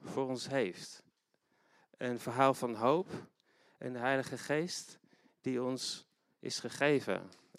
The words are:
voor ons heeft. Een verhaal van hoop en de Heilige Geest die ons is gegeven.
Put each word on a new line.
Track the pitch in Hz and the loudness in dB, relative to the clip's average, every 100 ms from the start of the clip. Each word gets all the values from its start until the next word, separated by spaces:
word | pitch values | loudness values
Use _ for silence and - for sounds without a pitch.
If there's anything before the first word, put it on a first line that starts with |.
voor | - - 135 | -8 -4 -2
ons | 127 113 | -2 -2
heeft. | 135 101 87 - - _ _ _ _ _ _ _ _ _ - | 0 0 -2 -14 -16 _ _ _ _ _ _ _ _ _ -6
Een | 127 120 | -4 -4
verhaal | - 117 135 | -2 4 6
van | 131 123 | 6 0
hoop | 110 120 160 190 - - _ _ _ _ - | 2 4 4 2 -8 -12 _ _ _ _ -12
en | 127 | -8
de | 123 | -2
Heilige | 123 135 127 123 | 2 2 0 -4
Geest | - 147 175 - - - _ _ _ _ | -2 0 0 -6 -12 -18 _ _ _ _
die | 135 127 | -4 -2
ons | 127 127 - - - _ _ _ | -2 -2 -4 -8 -12 _ _ _
is | - - | -8 -6
gegeven. | 120 - 143 143 107 92 92 - _ | -6 2 4 4 4 -2 -4 -18 _